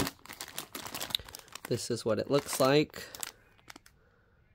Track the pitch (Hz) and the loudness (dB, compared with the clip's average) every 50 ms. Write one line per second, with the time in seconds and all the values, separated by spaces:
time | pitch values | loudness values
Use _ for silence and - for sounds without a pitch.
0 | - - - - - - - - - - - - - - - - - - - - | 6 6 0 -8 -16 -16 -14 -12 -12 -12 -10 -12 -12 -10 -10 -10 -10 -8 -8 -8
1 | - - - - - - - - - - - - - - 123 113 - - 120 110 | -6 -4 -6 -6 -6 -8 -14 -16 -16 -16 -16 -10 -6 -4 -2 -2 -2 -2 -2 -2
2 | - 113 107 104 - - 135 143 - - - - 135 131 139 147 - - - - | 0 0 0 0 2 2 2 2 2 2 2 4 6 8 8 6 6 4 0 -12
3 | - - - - - - - - _ _ _ _ _ - - - _ - _ _ | -12 -12 -12 -10 -10 -10 -12 -14 _ _ _ _ _ -20 -20 -20 _ -20 _ _
4 | _ _ _ _ _ _ _ _ _ _ _ | _ _ _ _ _ _ _ _ _ _ _